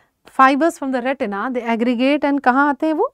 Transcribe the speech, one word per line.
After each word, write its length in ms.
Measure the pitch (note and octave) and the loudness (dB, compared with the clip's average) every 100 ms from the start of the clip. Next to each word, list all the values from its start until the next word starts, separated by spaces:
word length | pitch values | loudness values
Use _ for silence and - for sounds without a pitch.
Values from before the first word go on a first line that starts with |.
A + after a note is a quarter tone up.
| _ _ - | _ _ -16
fibers 520 | - C4 C#4 E4 E4 | 4 4 4 0 -2
from 120 | C4+ | -6
the 100 | C4 | -4
retina, 480 | A#3+ C#4 A3+ G3+ A#3 | -4 -4 -6 -6 -6
they 100 | B3 | -6
aggregate 640 | A#3 A3+ A#3 A#3+ C4 D4 | -4 -2 0 0 0 0
and 180 | C#4+ C#4+ | 0 0
कहाँ 240 | C4 B3 D4 | 0 2 0
आते 160 | C#4 D#4 | 0 -2
हैं 80 | |
वो? 180 | D#4 B4 | -2 -2